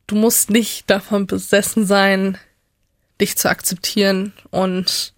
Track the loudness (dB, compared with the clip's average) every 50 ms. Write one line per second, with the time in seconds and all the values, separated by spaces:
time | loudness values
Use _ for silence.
0 | _ -4 0 2 2 2 2 0 0 2 2 2 2 0 -6 -6 -2 0 0 0
1 | 0 -2 -2 -2 -2 -2 -4 -6 0 2 2 2 2 2 0 0 2 2 2 4
2 | 4 2 2 2 0 -2 -4 -6 -12 _ _ _ _ _ _ _ _ _ _ _
3 | _ _ _ -2 -2 0 0 -2 0 0 -2 -2 -4 -6 -6 -6 -6 -4 -2 0
4 | 2 2 2 0 -4 -6 -10 -16 -18 -6 -2 -2 -2 0 -2 -2 -2 -2 -4 -4
5 | -6 -8 -10